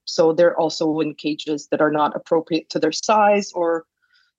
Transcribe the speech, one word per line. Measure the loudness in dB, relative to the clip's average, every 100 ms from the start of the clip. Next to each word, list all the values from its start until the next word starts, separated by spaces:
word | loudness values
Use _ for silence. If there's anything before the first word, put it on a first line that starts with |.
so | -6 2 2
they're | 4 4 2
also | -2 -2 -2 -2
in | -4
cages | -4 -6 -6 -4 -6 -4
that | 0
are | 0
not | 2 0
appropriate | -2 -2 -2 0 -4 -4
to | -4
their | -2
size, | -2 0 2 4 2 0
or, | -4 -2 -2 -6 _ _ _ _